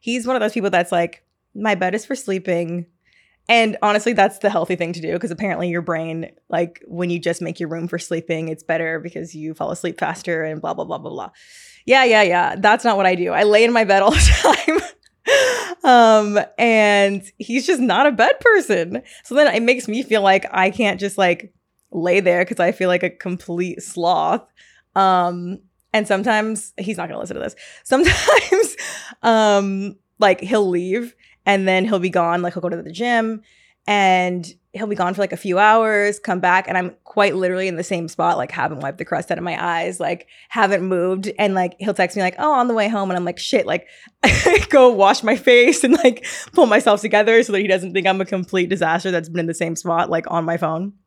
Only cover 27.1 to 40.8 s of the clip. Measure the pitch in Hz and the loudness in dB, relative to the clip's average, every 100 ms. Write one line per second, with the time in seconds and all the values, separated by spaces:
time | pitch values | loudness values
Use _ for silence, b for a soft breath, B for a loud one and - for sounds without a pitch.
27.1 | - - - - - B B - 262 339 | -10 -10 -8 -10 -12 B B -2 2 2
28.1 | - - 571 - 381 466 - B B B | 2 4 2 4 0 0 -4 B B B
29.1 | B 233 226 214 202 196 196 202 202 _ | B 0 4 4 2 0 -4 -8 -12 _
30.1 | _ 214 - 190 220 196 175 180 202 240 | _ 2 2 0 0 0 -2 -2 -6 -6
31.1 | _ b b - 196 190 185 202 202 180 | _ b b 0 0 2 0 0 0 0
32.1 | 175 170 175 175 175 175 170 160 170 240 | 0 0 -2 -4 -6 -6 -8 -10 -8 -2
33.1 | 233 220 220 b b b b - 208 190 | 0 -2 -6 b b b b -4 0 4
34.1 | 185 180 180 165 - _ 190 214 190 180 | 2 0 -4 -8 -18 _ -12 -8 -4 -4
35.1 | 190 196 165 202 180 208 220 220 214 208 | -2 -6 -6 -4 2 4 4 4 2 0
36.1 | 202 - 185 180 180 190 185 180 - _ | -4 -6 -2 2 0 0 -4 -4 -10 _
37.1 | - 202 160 185 185 190 170 175 180 165 | 0 0 2 -2 -2 -4 -6 -6 -6 -8
38.1 | - 170 165 131 - 151 151 139 151 - | -4 -2 0 -4 -4 -6 -4 -10 -10 -6
39.1 | 170 170 165 175 165 175 170 175 180 160 | -6 -4 -6 -6 -6 -4 -4 -4 -4 -6
40.1 | 175 - b b 233 196 196 | -6 -10 b b -2 0 0